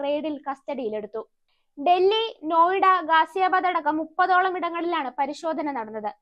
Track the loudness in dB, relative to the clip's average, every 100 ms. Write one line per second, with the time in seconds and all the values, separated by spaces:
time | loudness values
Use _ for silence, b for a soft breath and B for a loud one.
0 | -4 -2 -4 -6 -8 -10 -10 -8 -6 -6
1 | -8 -10 -14 _ _ _ _ -4 2 4
2 | 4 2 -2 -6 -2 2 4 4 4 4
3 | 4 2 2 0 2 2 0 0 0 -2
4 | -2 0 2 4 2 0 -4 -4 -4 -4
5 | -4 -4 -6 -4 -6 -4 -4 -6 -8 -8
6 | -8 -10